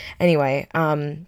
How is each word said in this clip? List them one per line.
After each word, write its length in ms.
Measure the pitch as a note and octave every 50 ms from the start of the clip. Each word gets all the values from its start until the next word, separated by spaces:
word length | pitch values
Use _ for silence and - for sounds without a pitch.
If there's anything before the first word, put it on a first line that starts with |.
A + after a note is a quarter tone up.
| - - - -
anyway, 480 | F3+ F3 E3 D3 C#3 C3+ C3+ C#3 - - -
um, 540 | D#3+ D#3+ D3+ D3+ D3 D3 D3 D3 D#3 F3